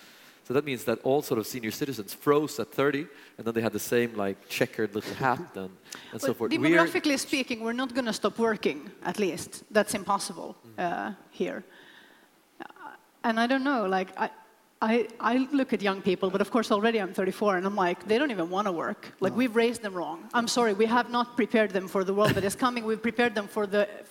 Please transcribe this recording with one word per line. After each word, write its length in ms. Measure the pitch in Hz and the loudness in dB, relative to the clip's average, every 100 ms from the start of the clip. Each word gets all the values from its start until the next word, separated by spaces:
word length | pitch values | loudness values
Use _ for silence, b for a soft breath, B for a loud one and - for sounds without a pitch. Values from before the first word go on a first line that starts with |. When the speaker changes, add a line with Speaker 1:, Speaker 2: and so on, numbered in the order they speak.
| B B B B - | B B B B -2
Speaker 1:
So 60 | |
that 100 | 127 | 0
means 200 | 147 120 | 0 -2
that 160 | 123 113 | -2 0
all 200 | 131 143 | 2 2
sort 160 | 147 120 | 2 -2
of 80 | 104 | -2
senior 240 | 127 113 | -4 -4
citizens 420 | - 139 113 98 | -4 -4 -6 -10
froze 460 | - 147 147 151 - | -2 2 4 2 -4
at 120 | 104 | -4
thirty, 360 | - 139 139 175 B B - | 0 2 0 -4 B B -8
and 80 | |
then 80 | 113 | -4
they 60 | 117 | 0
had 120 | 110 | 0
the 60 | 101 | -2
same, 340 | - 120 120 | 0 2 2
like, 320 | 107 98 95 - | 0 -4 -4 -6
checkered 460 | - 123 - 107 | -2 -2 -2 -4
little 220 | 107 - | -4 -6
hat 240 | - 135 123 175 | 0 0 0 -4
and, 160 | 95 95 - B B B | -10 -12 -14 B B B
and 100 | 113 | -4
so 60 | - | -2
Speaker 2:
Well, 60 | |
Speaker 1:
forth. 160 | 113 113 | -2 -2
We're 80 | 320 | 2
Speaker 2:
demographically 580 | - 330 339 359 302 269 | 4 6 4 2 0 0
speaking, 440 | - 285 247 226 | 0 -2 -2 -4
we're 100 | 226 240 | -4 -4
not 100 | 262 | -4
gonna 180 | 240 240 | -2 -2
stop 240 | - 208 - | -2 -2 0
working, 540 | 226 208 196 147 202 - | 0 2 -2 -2 -10 -10
at 140 | - 180 | -6 -2
least. 460 | 190 147 - - - | -2 -4 -10 -16 -2
That's 220 | 208 196 | 0 2
impossible, 600 | 208 190 196 - 170 160 - 117 110 | -2 -2 -2 -2 -10 -12 -14 -14 -6
Speaker 1:
Mm. 60 | 175 175 101 | -4 -4 -6
Speaker 2:
uh, 20 | 196 - | -10 -10
here. 320 | - 180 196 - B B B B B B _ _ - | -6 -4 -6 -12 B B B B B B _ _ -20
Uh, 40 | - - 330 - _ _ | -20 -18 -20 -20 _ _
and 160 | 240 226 | 0 2
I 80 | 240 | 2
don't 160 | 269 | 2
know, 240 | 269 262 190 | 0 0 0
like, 220 | 190 185 - | 0 -2 -4
I, 100 | 220 - - _ _ - | -6 -6 -20 _ _ -2
I, 260 | 220 240 - - | 2 2 0 -2
I 280 | 214 254 262 | 0 2 2
look 220 | 285 262 | 0 0
at 80 | 202 | 0
young 180 | 196 190 | 0 0
people, 260 | 185 180 190 | 0 0 2
but 120 | 190 | 0
of 100 | 202 | 2
course 200 | 240 220 | 0 2
already 280 | 208 226 226 | 2 4 2
I'm 120 | 185 | 0
thirty-four, 440 | 202 185 - 208 185 | -2 -2 2 2 2
and 80 | |
I'm 100 | 190 208 180 | 2 2 2
like, 200 | 180 185 | 0 0
"They 120 | 220 | 2
don't 100 | 302 | 2
even 200 | 202 165 | 0 -2
wanna 200 | 185 208 | 0 0
work. 420 | 170 123 214 - - | -2 -4 -6 -12 -2
Like, 120 | 190 | -2
Speaker 3:
No. 40 | 185 | 2
Speaker 2:
we've 160 | 254 | 2
raised 260 | 220 233 233 | 4 2 0
them 140 | 208 | -6
wrong. 240 | 180 151 165 - | -4 -6 -8 -2
I'm 160 | 240 233 | 0 2
sorry, 260 | 247 233 | 4 4
we 120 | 196 | 4
have 240 | 220 247 240 | 4 4 2
not 260 | 240 233 | 0 0
prepared 360 | - - 226 208 | 0 2 4 2
them 160 | 185 190 | 0 -2
for 160 | 202 | 0
the 100 | 185 | 0
world 180 | 196 214 | 4 4
that 80 | 202 | 2
is 120 | 196 | 0
coming. 300 | - 254 240 | 0 -2 0
We've 160 | 220 220 | -4 -2
prepared 320 | 233 226 240 | -2 2 0
them 140 | 214 202 | 0 -4
for 180 | 220 | -4
the 220 | 202 208 208 - - | 0 2 0 -4 -18